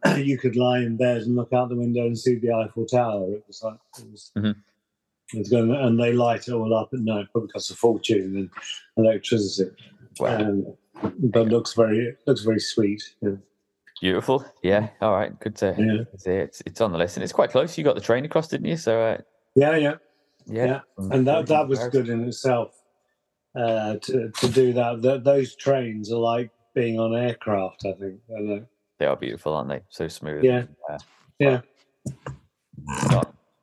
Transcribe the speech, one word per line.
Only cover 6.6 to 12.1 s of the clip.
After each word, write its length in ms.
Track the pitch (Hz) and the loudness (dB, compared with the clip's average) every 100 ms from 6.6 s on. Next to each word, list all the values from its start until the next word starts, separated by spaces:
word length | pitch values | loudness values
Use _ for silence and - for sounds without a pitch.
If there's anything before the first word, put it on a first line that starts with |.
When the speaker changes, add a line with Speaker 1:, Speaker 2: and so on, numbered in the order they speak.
| 110 110 | 2 0
Speaker 1:
up 140 | 110 | 0
at 60 | 127 | -4
night, 280 | 110 104 101 | -2 -2 -2
probably 180 | 117 104 | -4 -4
costs 220 | 101 - | -8 -10
a 40 | 95 | 0
fortune 600 | 117 104 - 104 95 98 | 2 2 2 0 0 -4
in 140 | 92 - - - - - | -6 -10 -16 -16 -6 2
electricity. 680 | 110 107 - 117 98 98 92 - - - - - | 4 4 0 0 0 -2 -4 -6 -20 -20 -14 -4
Speaker 2:
Wow. 180 | - 110 | -2 0
Speaker 1:
Um, 400 | 107 98 - - _ - - - | 0 0 -2 -10 _ -8 -6 0
but 280 | 127 117 110 | 2 4 4
looks 260 | 117 - | 2 0
very, 420 | 117 110 107 123 | 2 2 2 -2